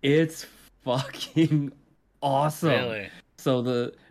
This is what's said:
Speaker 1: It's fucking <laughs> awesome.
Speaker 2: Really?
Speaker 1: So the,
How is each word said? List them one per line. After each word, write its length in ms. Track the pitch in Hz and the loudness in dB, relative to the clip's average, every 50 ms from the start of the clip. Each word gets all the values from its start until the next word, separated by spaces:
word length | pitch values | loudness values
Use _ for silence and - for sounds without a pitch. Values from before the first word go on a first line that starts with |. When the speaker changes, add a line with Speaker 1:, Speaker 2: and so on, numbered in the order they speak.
Speaker 1:
It's 440 | - 139 143 156 165 156 - - - - - - - - _ _ _ | 2 4 4 4 4 2 -2 -10 -16 -18 -20 -20 -20 -20 _ _ _
fucking 880 | 135 123 131 135 - - - - - - 151 165 151 151 151 143 135 - - _ _ _ _ | -2 -2 -2 -2 -6 -8 -12 -12 -6 2 2 2 4 4 2 0 -2 -8 -14 _ _ _ _
<laughs> 240 | _ _ _ _ | _ _ _ _
awesome. 480 | - 143 135 135 147 156 151 - - 160 | -2 0 2 2 2 0 -2 0 0 2
Speaker 2:
Really? 400 | 135 123 127 120 113 107 101 - - - - _ _ - | 2 2 0 -2 -6 -6 -10 -12 -16 -20 -20 _ _ -6
Speaker 1:
So 240 | - 139 135 127 | -2 0 0 2
the, 320 | 120 123 127 120 120 120 - - - - | 2 0 0 0 -2 -4 -6 -14 -20 -20